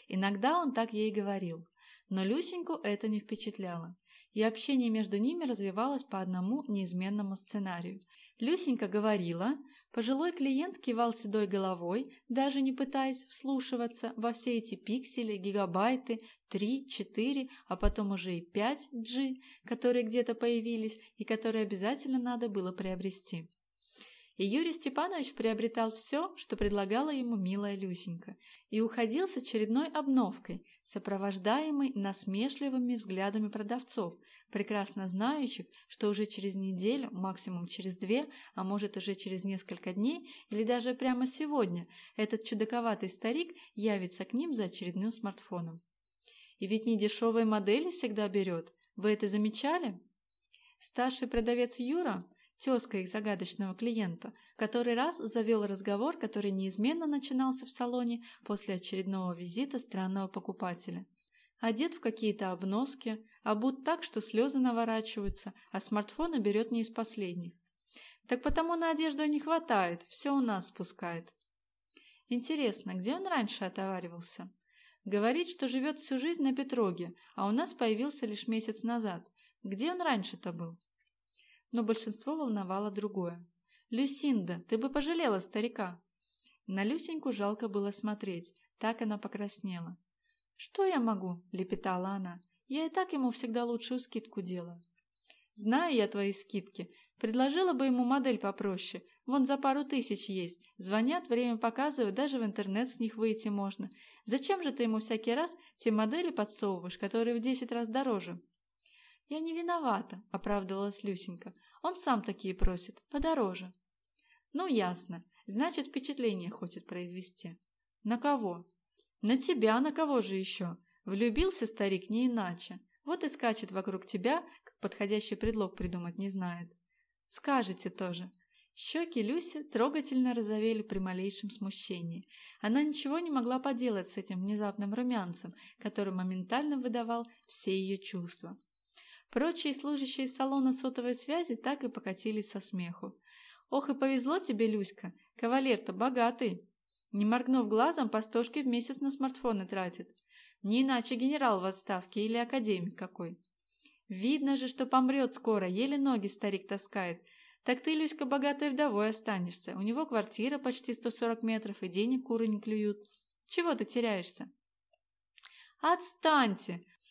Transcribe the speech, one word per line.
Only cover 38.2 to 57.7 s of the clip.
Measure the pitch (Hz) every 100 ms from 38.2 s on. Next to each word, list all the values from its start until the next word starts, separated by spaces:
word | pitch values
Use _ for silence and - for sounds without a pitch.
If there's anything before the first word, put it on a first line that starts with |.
| 302 - -
а | -
может | 190 202 202 202
уже | 185 190
через | 190 185
несколько | 196 190 - 175 190
дней | 185 226 320 - - -
или | 214
даже | 220 247 240
прямо | 254 254 247 254
сегодня, | - 302 294 196 175 175 - - -
этот | 214 220
чудаковатый | - 214 220 240 233 214 190
старик | - 226 277 339 - -
явится | - 214 202 180 -
к | 190
ним | 233 339
за | 247 185
очередным | - 180 175 214
смартфоном. | 226 202 190 - 175 170 170 _ _ _ _ - - - -
«И | 196
ведь | 220 226
не | 220
дешёвые | 208 208 226 226 220
модели | 214 196 240 349
всегда | 349 247 208 208
берёт. | 196 185 170 165 _ _ -
Вы | 208
это | 214 208
замечали?» | 208 214 214 277 349 269 185 - _ _ _ _ - _ _
Старший | - - 254 254 247
продавец | 233 226 240 240 -
Юра, | 247 330 320 190 - _ _ -
тёзка | - 247 - 196
их | 185
загадочного | 214 214 196 - - 196 185
клиента, | 233 226 190 165 - - - -
который | 214 240 240 233
раз | 294 339
завёл | 220 233 220 220 202
разговор, | 196 196 202 269 339
который | 220 208 202
неизменно | 190 190 190 233 330 320
начинался | 285 262 262 262 262
в | -